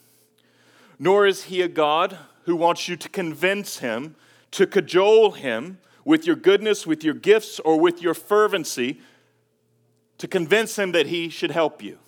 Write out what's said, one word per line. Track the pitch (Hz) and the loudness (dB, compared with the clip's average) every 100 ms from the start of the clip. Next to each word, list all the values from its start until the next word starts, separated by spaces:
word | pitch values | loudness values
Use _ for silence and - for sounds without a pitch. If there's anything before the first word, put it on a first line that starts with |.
| _ _ _ _ _ _ _ _ _ _ | _ _ _ _ _ _ _ _ _ _
Nor | 147 202 202 | 2 4 4
is | 190 | 0
he | - 180 | -6 -2
a | 180 | -2
God | 147 151 151 190 185 147 _ | 0 0 2 -2 -4 -20 _
who | - | -4
wants | 170 170 175 - | 0 2 0 -4
you | 175 | -10
to | - | -10
convince | - 175 139 180 202 196 - | -8 -8 -2 -2 -2 -6 -8
him, | 127 110 151 151 _ _ _ | -6 -6 -8 -18 _ _ _
to | - 185 | 0 0
cajole | 196 139 160 202 220 214 | 2 0 0 4 6 4
him | - 135 113 156 190 _ _ | 0 -6 -6 -8 -16 _ _
with | - 156 160 | 0 2 2
your | 156 | 2
goodness, | 170 196 214 208 170 | 4 4 2 -2 -2
with | 156 | -2
your | 156 | -2
gifts, | 131 180 220 214 - | -2 2 2 2 -6
or | 156 160 | 0 4
with | 175 170 | 2 2
your | 170 | -4
fervency, | 160 - 208 214 190 151 - 123 151 _ _ _ _ _ _ _ _ _ _ _ _ | -4 0 2 2 0 -6 -6 -6 -6 _ _ _ _ _ _ _ _ _ _ _ _
to | 170 | -6
convince | 190 160 202 220 - | -4 2 2 0 -4
him | 196 | -2
that | 170 147 | 0 0
he | 170 170 | -2 -6
should | 151 170 | -6 -6
help | 165 156 - | -2 -2 -4
you. | 101 87 | -16 -18